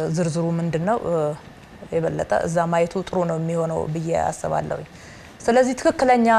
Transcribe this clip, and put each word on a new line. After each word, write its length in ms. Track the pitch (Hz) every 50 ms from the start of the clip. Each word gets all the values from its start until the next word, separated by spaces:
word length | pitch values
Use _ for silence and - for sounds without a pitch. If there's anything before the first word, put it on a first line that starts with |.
| 156 160
ዝርዝሩ 340 | 160 165 180 170 147 170 165 165
ምንድን 340 | 170 165 170 170 156 160 165
ነው? 140 | 196 226 240 -
እ፣ 120 | - 170 160 151 147 147 147 - - - - - - - - - -
የበለጠ 420 | - 165 160 160 156 151 160 - 202 - -
እዛ 140 | 175 165 175 170
ማየቱ 280 | 170 170 170 170 170 - 190 180
ጥሩ 160 | - - 190 175
ነው 120 | 170 165
የሚሆነው 440 | 160 165 165 170 165 165 160 160 165 160 160
ብዬ 220 | 156 165 160 165 165 160
አስባለሁኝ። 680 | 156 156 165 - - 160 156 156 156 151 147 147 151 - - - - - - - - - - -
ስለዚህ 340 | - - 233 254 262 247 262
ትክክለኛ 500 | 254 - 330 320 - 269 254 247 247 226 226 226